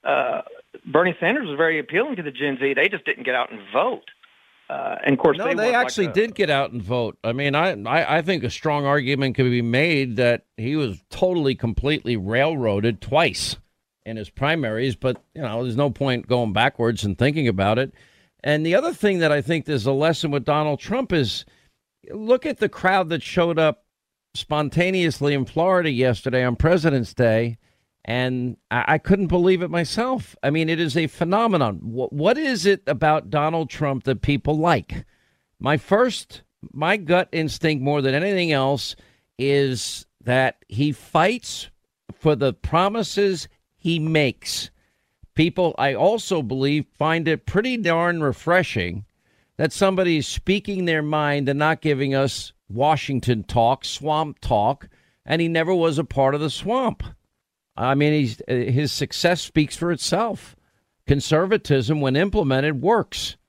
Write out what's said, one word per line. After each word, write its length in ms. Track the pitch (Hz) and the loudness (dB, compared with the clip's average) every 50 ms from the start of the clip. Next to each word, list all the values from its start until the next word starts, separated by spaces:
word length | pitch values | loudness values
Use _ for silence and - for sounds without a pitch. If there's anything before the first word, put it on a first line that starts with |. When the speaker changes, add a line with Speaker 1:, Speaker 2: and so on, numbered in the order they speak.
| - | 0
Speaker 1:
Uh, 380 | 139 143 135 131 123 - - - - - - - _ - - _ | 0 0 2 2 0 -2 -4 -6 -12 -18 -20 -20 _ -20 -18 _
Bernie 300 | - 139 156 180 180 165 - | 0 2 4 4 4 0 0
Sanders 300 | 170 170 240 302 254 170 | 0 0 0 0 -2 -4
was 80 | 143 | 0
very 220 | 139 165 160 160 156 | 0 2 2 2 -2
appealing 380 | 139 - 160 180 247 302 262 | -4 -2 -2 -2 -2 -2 -4
to 60 | 185 | -6
the 80 | 165 151 | -8 -10
Gen 280 | 131 123 143 147 135 123 | -6 -4 -4 -4 -2 -2
Z. 140 | 135 135 139 | -2 -2 0
They 140 | 139 151 208 | 2 0 0
just 160 | 208 165 - | -2 -4 -6
didn't 200 | 156 139 - 123 | -6 -6 -6 -4
get 100 | 127 127 | -4 -2
out 160 | 123 123 - | -2 -2 -4
and 100 | 113 107 98 95 | -8 -16 -16 -4
vote. 320 | 101 127 180 247 - - _ - - _ _ _ _ _ _ _ _ _ _ _ | -2 0 0 0 -4 -6 _ -20 -20 _ _ _ _ _ _ _ _ _ _ _
Uh, 260 | - 135 131 127 - - | -8 -8 -6 -6 -8 -2
and 120 | - - 139 | 0 0 0
of 40 | - | 4
course, 200 | - 240 143 160 | 4 2 2 2
Speaker 2:
No, 60 | 208 | 0
Speaker 1:
they 100 | 247 - | -2 -2
Speaker 2:
they 20 | |
Speaker 1:
weren't 160 | - 214 247 | 0 0 2
like 140 | 247 240 240 | 2 2 0
Speaker 2:
actually 220 | - - 214 190 156 | 0 -2 -2 -2 0
Speaker 1:
the 40 | |
Speaker 2:
did 220 | - 190 220 226 208 | 0 0 -2 -2 -2
get 160 | - 202 151 | -2 0 0
out 220 | 147 139 139 - | 0 0 0 -2
and 100 | - 120 | -6 -8
vote. 340 | 95 92 123 123 120 107 - _ - | -6 -4 -2 -2 -2 -4 -6 _ -4
I 80 | 113 | -4
mean, 220 | 120 131 143 143 139 | -4 -2 -2 0 0
I, 160 | 147 165 190 160 104 101 | 0 0 0 -2 -4 -4
I, 340 | 110 131 160 165 - 143 170 | -2 0 0 0 2 0 0
I 40 | |
think 220 | 160 170 190 156 - | 0 0 -2 -2 -2
a 60 | 120 | -6
strong 340 | - - - 160 147 147 143 | -8 -4 -4 -2 -2 0 0
argument 500 | 139 143 147 131 127 143 131 139 131 117 | 2 0 0 0 0 -2 0 0 -2 0
could 100 | - 131 | 2 2
be 180 | 127 120 123 | 2 2 0
made 540 | 117 117 117 131 151 170 165 139 135 127 110 | 0 0 2 2 2 2 2 0 -2 -2 -2
that 280 | 107 123 120 120 - _ _ _ - | 0 2 2 2 0 _ _ _ -8
he 180 | 110 123 147 | -6 -4 -2
was 260 | 156 147 117 92 82 _ _ | -2 -2 -4 -4 -8 _ _
totally, 460 | - - 185 185 185 175 151 135 127 | -4 0 0 0 0 0 0 0 -2
completely 640 | - - 117 104 - 120 139 156 - - 117 120 107 | 0 -2 -2 -2 -2 0 0 -2 -2 -2 -4 -4 -2
railroaded 840 | 92 98 110 123 139 160 165 143 123 110 101 101 104 117 110 - | -2 -2 0 2 2 2 0 0 0 0 0 2 0 0 0 -2
twice 560 | - - 135 151 170 135 90 - - - - - - _ _ _ _ _ _ _ _ | -6 0 2 2 2 2 0 -4 -8 -8 -8 -10 -14 _ _ _ _ _ _ _ _
in 140 | 107 113 113 | -12 -10 -10
his 100 | 104 - | -12 -12
primaries. 680 | _ - 131 143 160 165 139 113 110 110 127 135 113 | _ -2 0 0 0 0 0 -2 -2 -2 -2 -2 -4
But, 280 | - - 131 123 - _ _ _ | -2 -2 -4 -4 -4 _ _ _
you 60 | 165 | -10
know, 220 | 147 117 107 117 | -8 -6 -4 -4
there's 140 | 127 127 110 | -4 -2 -2
no 120 | 120 143 143 | 0 0 -2
point 400 | 117 - 143 135 127 120 - - | 0 -2 -2 -2 -2 -2 -2 -2
going 240 | 127 123 120 107 | 0 0 0 0
backwards 500 | 92 104 120 135 - - 120 117 117 98 | 2 2 2 2 2 0 0 0 0 0
and 140 | - 104 90 | -2 -4 0
thinking 320 | - 120 143 147 160 143 117 | 2 2 2 2 2 0 0
about 300 | 95 95 95 101 110 120 | 2 2 2 2 2 0
it. 160 | 135 - - _ - _ _ _ _ _ _ _ - | -2 -4 -6 _ -20 _ _ _ _ _ _ _ -2
And 200 | - 151 151 156 | 0 0 0 2
the 100 | 165 175 | 2 2
other 180 | 220 294 339 | 2 2 0
thing 280 | - - - 208 196 175 | -4 0 0 2 2 4
that 120 | 165 156 | 2 2
I 80 | 151 143 | 2 2
think 240 | 131 135 170 160 - | 0 -2 -2 -2 -2
there's 220 | - 151 127 101 | -2 -4 -2 0
a 60 | 131 | 0
lesson 380 | 139 135 151 160 165 - - 151 | 0 2 2 2 0 0 -2 -2
with 140 | 143 143 120 | -2 -2 0
Donald 360 | - 147 151 151 151 143 131 | 0 0 2 2 0 -2 -4
Trump 340 | - - 202 254 269 - 180 | -4 -4 -4 -4 -2 0 0
is 320 | 160 135 104 - - - _ _ _ _ _ _ _ _ _ _ _ _ - | 0 0 0 -2 -8 -12 _ _ _ _ _ _ _ _ _ _ _ _ -16
look 340 | - 208 214 220 247 247 - | -14 -10 0 2 2 2 2
at 140 | 311 247 - | -4 -4 -2
the 100 | 220 196 | -2 -4
crowd 400 | - - - 185 190 196 185 156 | -4 0 0 2 2 2 2 0
that 140 | 170 151 | -4 -6
showed 360 | - - - 185 170 170 165 156 | -6 -2 0 2 2 2 4 4
up 260 | 160 156 151 _ _ _ _ _ _ _ _ _ _ _ _ | 2 2 2 _ _ _ _ _ _ _ _ _ _ _ _
spontaneously 1000 | - - - 151 151 151 139 - 156 175 185 190 185 175 165 - - 139 143 | -14 -6 -2 -2 -2 -2 0 0 0 0 2 2 2 0 0 0 0 0 0
in 140 | 143 139 127 | 0 0 -2
Florida 440 | - - 160 165 190 185 180 170 156 | -2 -2 0 2 2 2 2 2 0
yesterday 540 | 135 120 127 127 120 - - 131 117 127 123 | 0 2 2 2 2 0 -2 -2 0 0 0
on 120 | 123 120 | 0 0
President's 580 | - - 160 175 180 147 165 139 131 113 - - | 2 2 4 4 4 4 2 2 2 -2 -4 0
Day. 420 | - 127 117 110 113 117 117 117 _ _ _ _ _ _ _ _ _ _ | 2 2 4 4 2 0 -2 -4 _ _ _ _ _ _ _ _ _ _
And 520 | - 117 123 127 127 127 127 123 127 113 _ _ _ | -6 -4 -2 -2 -2 -2 -4 -4 -6 -6 _ _ _
I, 140 | 110 120 120 - 156 | -2 -2 2 2 0
I 40 | 151 | 0
couldn't 280 | _ - 190 196 202 | _ 2 2 2 2
believe 340 | 156 170 180 175 190 185 175 | 0 2 4 4 4 2 2
it 100 | 180 165 | 0 -2
myself. 640 | 160 175 170 - - 208 233 254 262 240 - - - _ | -2 -2 -2 -2 -2 -4 -2 -2 -2 -4 -6 -12 -14 _
I 60 | - 139 | -2 0
mean, 220 | 147 160 160 160 | 2 2 0 0
it 100 | 165 160 | 0 0
is 160 | 170 156 120 | -2 0 0
a 120 | 170 160 147 | 0 -2 -2
phenomenon. 680 | - - 170 170 190 214 233 226 190 165 135 110 101 78 | -2 -4 -2 0 2 2 2 2 2 2 2 0 0 -4
Wh-, 300 | - 110 113 123 127 - | -8 -8 -6 -6 -6 -4
what 280 | 139 143 151 202 247 302 | -4 0 2 2 2 2
is 260 | 311 277 254 196 156 | 0 -2 -2 0 2
it 180 | 202 196 185 _ | 2 2 2 _
about 420 | - 147 - 160 151 151 156 - 98 | -4 -2 2 2 2 2 2 0 -2
Donald 400 | - 147 147 156 160 165 160 - | -2 0 0 0 0 -2 -4 -4
Trump 360 | - - 156 143 135 127 - | -4 -4 -2 -2 -2 -2 0
that 180 | - 131 - | -2 -2 0
people 340 | - - 143 131 - 147 151 | 2 0 0 0 0 0 0
like? 480 | 156 156 170 160 117 82 _ - - - _ _ _ _ _ _ _ _ _ _ _ | 2 2 2 2 2 0 _ -10 -10 -10 _ _ _ _ _ _ _ _ _ _ _
My 180 | 120 127 151 | 0 0 0
first, 640 | 151 - - 190 214 240 254 196 - - _ - - _ _ _ _ - - | 0 2 2 2 4 4 2 0 -6 -12 _ -20 -20 _ _ _ _ -20 -16
my 240 | - 135 151 170 202 | -8 -4 0 0 0
gut 320 | 220 180 147 175 180 180 _ | 0 2 2 2 2 2 _
instinct 500 | - 170 160 147 - - - 160 156 139 | -2 -4 -2 -4 -4 -2 -2 0 0 0
more 180 | 127 143 147 147 | 0 0 0 0
than 140 | 135 135 131 | 0 0 0
anything 360 | 143 175 202 202 185 175 165 | 0 0 0 0 0 0 0
else 460 | 151 135 135 135 143 135 - - - _ - _ _ _ _ _ _ - | 0 2 2 0 0 -2 -4 -8 -12 _ -20 _ _ _ _ _ _ -4
is 680 | 127 139 139 143 139 135 127 113 - - - - - _ _ _ | -2 0 2 2 2 0 -2 -4 -6 -8 -10 -12 -16 _ _ _
that 420 | - 123 123 131 131 127 - _ _ _ | -4 0 2 2 2 2 -2 _ _ _
he 240 | 98 107 143 151 | -4 -2 0 0
fights 760 | 135 - - - - 165 165 196 240 240 - - - - - - _ _ _ _ _ _ _ - - _ | -2 -4 -10 -2 0 2 2 2 0 -2 -8 -12 -12 -12 -14 -16 _ _ _ _ _ _ _ -20 -20 _
for 160 | - 156 151 | 0 0 2
the 200 | 113 139 131 98 | 2 0 -2 -2
promises 960 | _ - - - 165 185 202 208 233 196 - - 202 202 196 190 160 - - _ _ _ _ _ | _ -6 0 2 2 2 2 0 -2 -4 -4 0 0 0 0 0 -2 -8 -14 _ _ _ _ _
he 220 | _ _ 175 170 165 | _ _ -2 -2 0
makes. 720 | 151 160 160 156 147 127 107 _ - - - - - - _ _ _ _ _ _ _ _ _ _ - _ _ | -2 0 2 2 2 2 0 _ -10 -10 -8 -8 -10 -12 _ _ _ _ _ _ _ _ _ _ -20 _ _
People, 400 | - 160 170 - - 180 160 - | 2 2 2 2 0 0 0 0
I 160 | - 131 139 | 0 -2 0
also 480 | 135 104 143 185 220 226 - - 196 165 | 0 2 2 2 2 0 -2 -2 -2 -2
believe, 460 | 135 104 127 135 131 139 147 151 135 _ _ | -2 -2 -4 -2 0 0 0 -2 -2 _ _
find 320 | _ 147 156 160 165 160 160 | _ 0 0 0 0 0 0
it 160 | 156 - _ | -2 -2 _
pretty 320 | - - 190 214 254 254 | -2 -2 0 0 0 -2
darn 460 | 233 202 170 165 165 175 175 175 165 | -2 0 0 2 2 2 0 0 0
refreshing 840 | 156 139 113 - - 165 170 185 180 - - 117 87 87 85 101 104 _ _ _ _ _ _ _ _ _ _ - | -2 -2 -2 -2 0 2 2 2 2 2 -2 -4 -4 -4 -6 -10 -12 _ _ _ _ _ _ _ _ _ _ -2
that 140 | 151 160 | -2 -2
somebody 460 | - - 202 190 190 185 190 175 170 151 | 0 2 2 2 2 2 2 2 2 0
is 80 | 135 | -2
speaking 580 | - - - - - 190 208 196 - 202 185 180 | -4 -8 -8 -2 0 0 0 0 -4 -4 -2 0
their 180 | 170 160 156 | 0 0 0
mind 460 | 151 151 156 151 151 147 143 143 139 131 | 0 0 0 0 2 0 0 0 0 0
and 100 | 139 143 | 0 2
not 240 | 151 156 160 - | 2 2 2 0
giving 320 | - 156 147 131 143 135 135 | 0 0 0 0 0 0 2
us 400 | 135 139 135 - - - - _ _ _ _ | 2 0 0 -2 -6 -12 -14 _ _ _ _
Washington 720 | 98 117 139 151 160 143 - - 139 123 - - 123 110 | -4 0 2 2 2 0 -2 -4 -4 -2 0 0 0 0
talk, 420 | 98 - - 120 113 117 135 - - | -2 -2 2 2 4 4 2 0 -4
swamp 540 | - - - 135 151 151 151 160 151 - _ | -12 -12 -8 -4 -2 0 0 -2 -2 -6 _
talk, 480 | - - 131 104 104 117 139 - - - _ _ _ _ _ _ _ | -4 0 0 2 2 2 -2 -4 -8 -20 _ _ _ _ _ _ _
and 160 | - 156 165 | -4 -2 0
he 60 | 165 165 | 0 0
never 260 | 165 165 160 170 190 | 2 0 2 2 2
was 240 | 175 165 165 151 143 | 2 2 2 0 0
a 60 | 160 | -4
part 300 | - - 143 135 135 139 | -2 0 2 2 2 2
of 60 | 147 | 0
the 80 | 151 147 | -2 -4
swamp. 540 | - - - 180 233 262 262 226 208 _ - - - _ _ _ _ _ _ _ _ _ _ _ _ | -6 -6 -6 -2 -2 0 0 -2 -4 _ -12 -14 -14 _ _ _ _ _ _ _ _ _ _ _ _
I 180 | - 120 127 135 | -4 -2 0 2
mean, 180 | 139 147 151 | 2 2 2
he's, 280 | 151 151 139 117 110 - - - | 2 2 0 -2 -4 -8 -6 -4
uh, 60 | 127 | -2
his 360 | 123 117 190 123 131 151 135 | -2 0 0 0 0 0 -2
success 500 | - - 147 - - - - 170 175 156 | -4 -4 -6 -6 -6 0 2 2 2 2
speaks 360 | - - _ 156 151 139 - | -4 -2 _ 0 0 0 -2
for 160 | - 170 175 | -6 -4 -4
itself. 640 | 175 - - - - 180 226 226 - - - - - _ _ _ _ _ _ _ _ _ _ | -4 -4 -2 -2 -2 -2 -2 -2 -4 -8 -12 -20 -20 _ _ _ _ _ _ _ _ _ _
Conservatism, 920 | - 139 143 - - 156 156 180 190 220 - - - 147 135 117 110 156 151 | 2 2 2 2 2 2 2 4 4 0 0 2 2 2 2 2 0 0 0
when 160 | 139 135 131 | 2 2 2
implemented, 640 | 143 180 202 180 214 175 135 131 131 139 151 151 127 | 2 0 2 0 0 2 2 2 2 2 0 -2 0
works. 540 | 123 185 233 220 - _ - - - - - _ _ | 2 2 2 2 0 _ -8 -8 -8 -8 -10 _ _